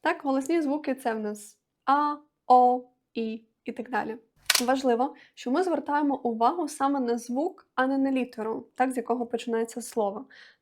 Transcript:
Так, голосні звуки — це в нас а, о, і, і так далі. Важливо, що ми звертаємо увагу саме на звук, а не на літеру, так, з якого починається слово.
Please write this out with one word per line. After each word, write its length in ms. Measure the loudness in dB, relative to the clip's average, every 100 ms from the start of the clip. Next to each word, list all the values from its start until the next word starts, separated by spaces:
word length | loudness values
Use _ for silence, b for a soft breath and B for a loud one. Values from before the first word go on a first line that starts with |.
Так, 240 | 0 -2
голосні 380 | 0 0 2 0
звуки — 320 | 2 -2 -2 -2
це 120 | -2
в 60 | -2
нас 380 | -4 -8 -12 -20 _ _
а, 320 | 2 2 2 -2 -10 _ 6
о, 380 | 8 8 4 -4 _ _
і, 300 | -6 -6 -6 _ _
і 80 | -14
так 180 | -10 -4
далі. 260 | -4 -4 -8 _ _ _ 0
Важливо, 520 | 2 0 2 2 0 B B
що 160 | -12 -4
ми 120 | 0
звертаємо 540 | 0 -2 -2 0 0 0
увагу 520 | -2 2 2 2 -4
саме 320 | -2 -2 0
на 180 | 0 -2
звук, 480 | -2 -2 -2 -4 -12
а 120 | -2 0
не 120 | 2
на 140 | 2
літеру, 540 | 0 -2 -6 -6 -6 -10
так, 180 | _ 0
з 40 | 0
якого 300 | -2 -2 -2
починається 560 | -4 -2 -2 -2 -6
слово. 440 | -8 -2 -2 -2 -12 B B B